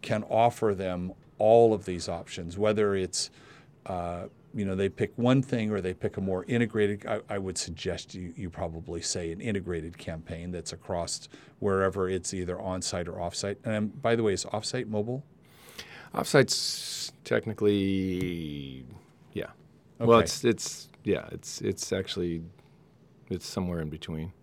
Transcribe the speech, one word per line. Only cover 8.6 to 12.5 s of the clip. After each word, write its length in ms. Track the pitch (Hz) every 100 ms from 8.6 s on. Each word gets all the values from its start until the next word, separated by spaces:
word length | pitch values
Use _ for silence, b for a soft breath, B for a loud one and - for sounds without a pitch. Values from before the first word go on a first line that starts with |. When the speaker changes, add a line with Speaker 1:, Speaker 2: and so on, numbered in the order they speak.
| 87 82 85 85
Speaker 1:
say 300 | - - 85
an 80 | 82
integrated 580 | 113 101 87 87 80 85
campaign 520 | - 80 82 85 87
that's 220 | 90 82
across 560 | 82 - 90 85 - - B B B
wherever 500 | 101 98 95 98 92
it's 240 | 92 -
either 260 | 95 90